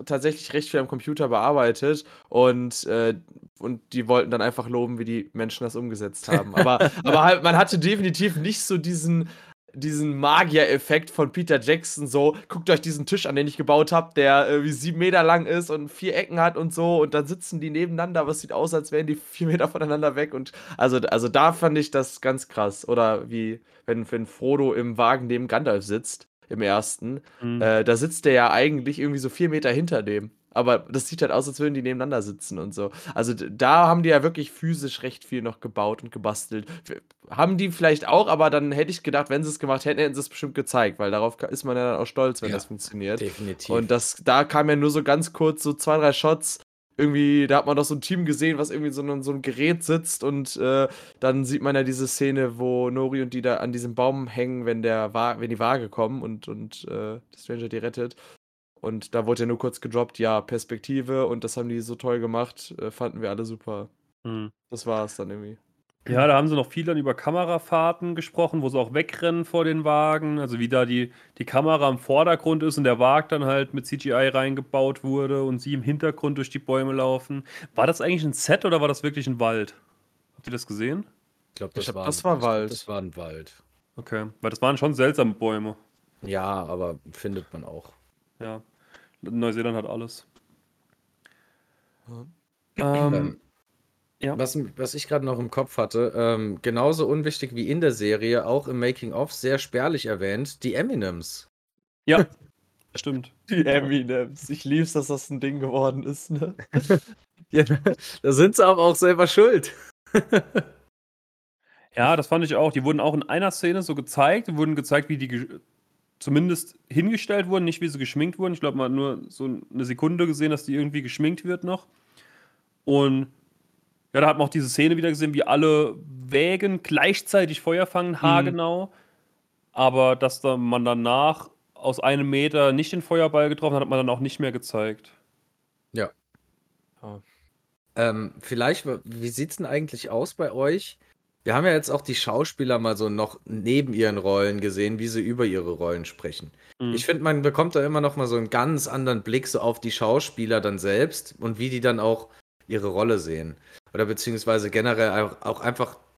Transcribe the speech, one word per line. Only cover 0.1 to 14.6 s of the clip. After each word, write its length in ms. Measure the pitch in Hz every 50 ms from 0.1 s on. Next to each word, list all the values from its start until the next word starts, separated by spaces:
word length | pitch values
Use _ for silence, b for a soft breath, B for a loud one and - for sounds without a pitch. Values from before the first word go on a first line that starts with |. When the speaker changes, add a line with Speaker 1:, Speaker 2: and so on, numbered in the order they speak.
| 143 131 135 156 151 - - - -
Speaker 1:
recht 160 | 151 147 -
viel 100 | - 143
am 80 | 131
Computer 420 | 131 139 123 - 151 147 151 147 123
bearbeitet 720 | 117 104 113 139 147 139 120 117 117 - 139 147 156 151 - B B B B B
und, 560 | - 123 127 127 123 123 123 120 - - -
äh, 300 | - 110 117 113 113 110 - - _ - - - - _ -
und 220 | - 123 123 110 _ _ -
die 140 | 127 113
wollten 240 | 113 123 123 85 -
dann 100 | 120 110
einfach 280 | 104 120 117 - 110 120
loben, 300 | 120 120 123 117 120 113
wie 60 | 113
die 240 | 113 117 113 98 - -
Menschen 300 | 113 113 113 - - 123
das 120 | 113 120
umgesetzt 520 | 120 123 117 110 101 104 98 - - -
haben. 280 | - 170 156 101 101 -
Aber, 240 | - 180 127 127 -
Speaker 2:
<laughs> 240 | 180 143 - 175 165
Speaker 1:
aber 200 | 135 147 156 156
halt, 200 | 180 185 175 165
man 140 | 170 165
hatte 220 | 165 202 - 208 170
definitiv 560 | 147 185 220 202 190 180 165 160 202 202 165
nicht 240 | 151 156 208 214 -
so 160 | - - 190
diesen, 520 | 175 - 175 175 160 156 170 170 165 160 165 B B B B B B _ _ -
diesen 440 | 135 139 156 151 147 151 151 139
Magie-Effekt 920 | 139 143 143 151 170 185 165 151 156 143 - 135 135 - - 151 160 165 -
von 220 | - - 147 143
Peter 260 | - 180 170 170 151 131
Jackson, 440 | 113 139 160 165 160 - - 143 147
so, 300 | 127 123 139 143 151 151 B B B
"Guckt 200 | - 170 165 190
euch 120 | 165 -
diesen 240 | - 165 151 147 147
Tisch 200 | - 196 190 -
an, 120 | 147 139
den 100 | 143 147
ich 80 | 147 -
gebaut 380 | - 143 147 147 151 156 151 170
hab, 220 | 165 165 165 -
der 340 | 147 139 139 139 139 139 110
irgendwie 240 | 147 147